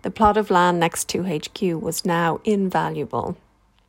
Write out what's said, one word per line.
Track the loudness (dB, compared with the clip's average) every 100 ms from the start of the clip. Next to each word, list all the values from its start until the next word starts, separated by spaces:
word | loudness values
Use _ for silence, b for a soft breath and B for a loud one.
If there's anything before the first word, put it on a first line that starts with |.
The | -8
plot | 2 4 4
of | 2
land | 4 4 4
next | 0 -2 -6
to | -4 -4
H | -4 -6
Q | -4 -2 -2
was | -4 -4 -2
now | 0 0 0
invaluable. | 0 0 0 0 -2 -6 -6 -6 -6 -10 _ _ _ _